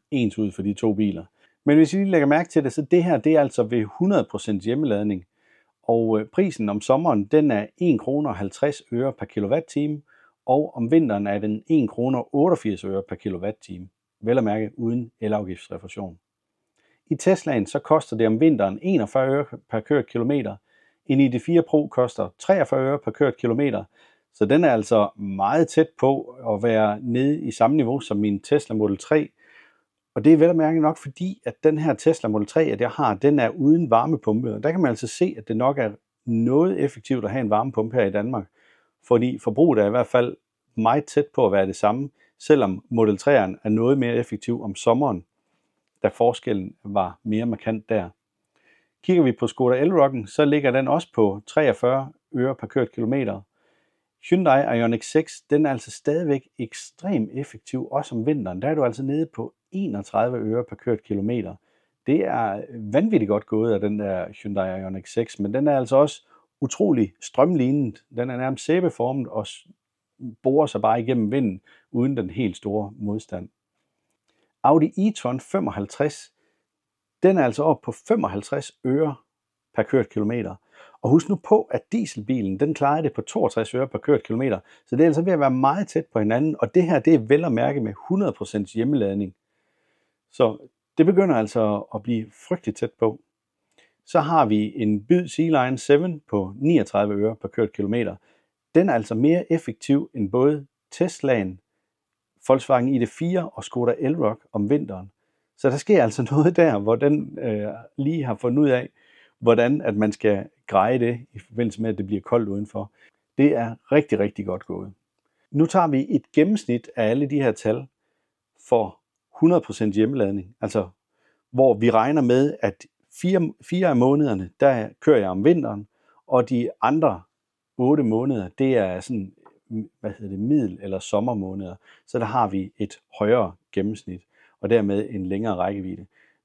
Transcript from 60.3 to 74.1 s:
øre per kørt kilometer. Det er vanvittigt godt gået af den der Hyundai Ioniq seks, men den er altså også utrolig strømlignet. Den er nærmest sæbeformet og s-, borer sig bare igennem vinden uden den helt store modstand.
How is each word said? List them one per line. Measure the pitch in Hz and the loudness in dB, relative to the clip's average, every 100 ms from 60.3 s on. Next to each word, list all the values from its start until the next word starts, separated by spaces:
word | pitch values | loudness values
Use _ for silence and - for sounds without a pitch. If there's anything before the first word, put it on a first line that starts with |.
| 123 | -2
øre | 107 117 120 | -4 -4 -6
per | 107 | -8
kørt | 123 110 | -4 -4
kilometer. | - 104 104 120 92 92 _ _ _ _ - | -4 -4 -4 -4 -6 -12 _ _ _ _ -2
Det | 160 190 | 0 0
er | 117 110 101 - | -2 -4 -6 -10
vanvittigt | 120 104 135 220 202 101 | -12 -2 0 2 0 2
godt | 127 - | -2 -2
gået | 110 117 | -2 0
af | 101 | 0
den | 104 104 | -2 -4
der | 101 92 87 - | -4 -4 -6 -10
Hyundai | 104 98 95 95 | -8 -4 -4 -6
Ioniq | 95 95 - | -8 -12 -8
seks, | - 113 - | -6 -6 -6
men | 101 | -4
den | 127 147 | 0 0
er | 135 | 0
altså | 123 135 | 2 2
også | 147 - _ _ _ _ | 2 -2 _ _ _ _
utrolig | 135 - 202 127 98 - | -6 -2 0 2 0 -4
strømlignet. | - - 160 170 127 147 123 - _ 127 | -6 0 2 2 0 0 -4 -8 _ -8
Den | 127 | -8
er | 123 | -6
nærmest | 131 127 - | -6 -6 -2
sæbeformet | 175 180 - 120 139 110 | 0 0 -2 -4 -4 -4
og | 110 104 | -6 -8
s-, | - _ _ _ _ _ _ 123 110 | -14 _ _ _ _ _ _ -18 -4
borer | 131 143 147 | 0 2 2
sig | - | 0
bare | 110 120 | 0 0
igennem | 117 123 107 | 0 0 0
vinden | 135 113 92 - _ _ | 0 -2 -4 -14 _ _
uden | 117 131 131 | -2 -2 -2
den | 95 | -6
helt | 92 107 - | -4 -4 -4
store | 101 107 101 107 | -6 -4 -6 -8
modstand. | 104 107 - 90 87 _ _ _ _ _ _ | -8 -8 -8 -12 -12 _ _ _ _ _ _